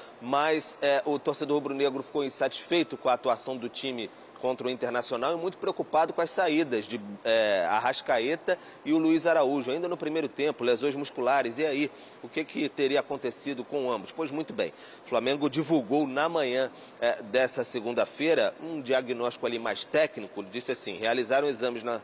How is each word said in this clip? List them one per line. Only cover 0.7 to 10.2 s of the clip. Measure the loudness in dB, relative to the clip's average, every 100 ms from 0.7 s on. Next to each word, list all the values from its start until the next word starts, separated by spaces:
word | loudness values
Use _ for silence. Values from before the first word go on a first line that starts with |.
| 0
é, | 2 2 2
o | -2
torcedor | -2 -2 0 0
rubro-negro | 0 0 0 0
ficou | -4 -4
insatisfeito | -4 -2 -2 -2 0 0 0 0
com | 0
a |
atuação | 2 2 0 -2 -6
do | -6
time | -6 -6 -6 -8 -12 -20 -4
contra | -2 -2 -2
o |
Internacional | -2 -2 -2 -2 -2 0
e | -2
muito | -4 -4
preocupado | -4 -4 0 2 2
com | 0
as | -2
saídas | 2 2 2 2 0 -2
de, | -8 -8 -4
é, | 2 4 4 4 4
Arrascaeta | 2 2 -2 0 0 2 -2 -2 -2 -4 -8 0
e |
o | 4
Luiz | 4 4 4
Araújo, | 4 4 2 0
ainda | -2 -2
no | -4
primeiro | -2 -2